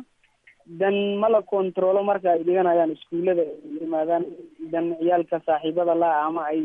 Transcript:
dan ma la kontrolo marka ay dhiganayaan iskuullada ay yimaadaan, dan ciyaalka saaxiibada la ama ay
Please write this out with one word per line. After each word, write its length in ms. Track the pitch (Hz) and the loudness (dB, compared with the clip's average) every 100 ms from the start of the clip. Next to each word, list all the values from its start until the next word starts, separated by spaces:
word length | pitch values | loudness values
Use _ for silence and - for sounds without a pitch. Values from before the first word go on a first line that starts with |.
| 254 _ _ _ _ _ - | -10 _ _ _ _ _ -14
dan 500 | 170 196 202 202 202 | -4 0 0 0 0
ma 120 | 220 | 2
la 120 | 214 | 2
kontrolo 600 | 196 196 190 180 185 196 | 2 -2 0 0 2 2
marka 260 | 202 196 185 | 2 0 2
ay 100 | 165 | 0
dhiganayaan 480 | 165 185 180 170 160 | 2 2 4 2 2
iskuullada 500 | 151 - 170 180 175 | -2 -8 -2 0 0
ay 380 | 156 - - 151 | 0 -6 -12 -10
yimaadaan, 440 | 160 160 160 170 180 - - - 160 | -4 -2 0 0 -2 -10 -20 -16 -6
dan 260 | 165 170 165 | -4 -4 -2
ciyaalka 420 | 170 175 165 165 - | 0 0 0 -2 0
saaxiibada 480 | 156 160 165 175 | -2 -2 0 0
la 160 | 165 170 151 | 2 2 2
ama 200 | 156 165 151 | 0 -2 -4
ay 140 | 160 | -2